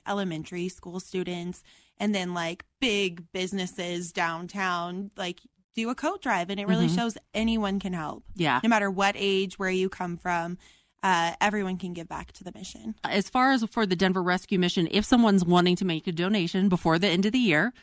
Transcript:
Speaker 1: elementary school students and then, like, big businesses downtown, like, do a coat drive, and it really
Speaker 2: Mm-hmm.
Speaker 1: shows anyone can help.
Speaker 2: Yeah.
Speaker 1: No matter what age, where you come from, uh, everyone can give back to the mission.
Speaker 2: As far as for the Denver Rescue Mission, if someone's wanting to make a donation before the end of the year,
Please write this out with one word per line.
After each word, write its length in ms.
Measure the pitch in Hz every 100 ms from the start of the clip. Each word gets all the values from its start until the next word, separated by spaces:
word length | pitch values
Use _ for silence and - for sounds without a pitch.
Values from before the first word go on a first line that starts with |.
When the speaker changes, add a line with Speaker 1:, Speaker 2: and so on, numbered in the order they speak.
| -
Speaker 1:
elementary 640 | 202 190 156 156 180 185
school 300 | - 180 180
students 640 | - 185 180 175 175 180 - _ _ -
and 180 | 208 202
then, 180 | 180
like, 320 | 175 165 175 - -
big 520 | 262 202 190 170 170
businesses 800 | 185 185 196 180 - 175 175 175
downtown, 1000 | 185 170 165 175 202 185 175 175 180 196 -
like, 240 | 180 180 _ _ _ -
do 140 | 226
a 60 | 247
coat 260 | 302 392
drive, 280 | 254 196 175
and 100 | 196
it 80 | 202
really 200 | 180 165
Speaker 2:
Mm-hmm. 80 | 175
Speaker 1:
shows 220 | 233 - _
anyone 460 | 214 226 226 202 196
can 140 | 190
help. 300 | 180 151 - - -
Speaker 2:
Yeah. 240 | 156 127
Speaker 1:
No 60 | 226
matter 200 | 220 202
what 260 | 190 196 202
age, 420 | 196 190 190 -
where 100 | 190
you 200 | 185 185
come 280 | - 180 175
from, 400 | 180 170 170 180 - _ _ _
uh, 300 | 196 175 170 -
everyone 360 | 208 208 190 185
can 160 | 185
give 140 | 170 165
back 240 | 156 170
to 100 | -
the 80 | 180
mission. 420 | - 190 - 220 214
Speaker 2:
As 260 | - 185 -
far 220 | 254 262
as 120 | 269 220
for 200 | - 208
the 100 | 180
Denver 280 | 185 190
Rescue 360 | 180 185 - 185
Mission, 280 | 180 190 165
if 120 | 196
someone's 400 | 208 247 226 196
wanting 320 | 175 175 180 180
to 80 | 190
make 220 | 160 185
a 40 |
donation 580 | 165 180 214 170 190 196
before 280 | 180 170 160
the 100 | 196
end 160 | 170 208
of 60 |
the 60 | 254
year, 340 | 233 151 214 -